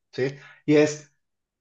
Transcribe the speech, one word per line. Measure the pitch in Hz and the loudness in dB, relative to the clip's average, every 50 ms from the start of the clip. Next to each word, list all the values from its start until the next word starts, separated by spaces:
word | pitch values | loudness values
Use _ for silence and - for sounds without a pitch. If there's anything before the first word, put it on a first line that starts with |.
| _ _ - | _ _ -10
¿sí? | - 127 139 143 - - - - _ _ | -6 -6 -6 -8 -10 -18 -20 -20 _ _
Y | - 151 | 0 2
es, | 147 151 147 - - - _ _ _ _ _ _ _ _ _ _ _ | 2 2 2 0 -6 -16 _ _ _ _ _ _ _ _ _ _ _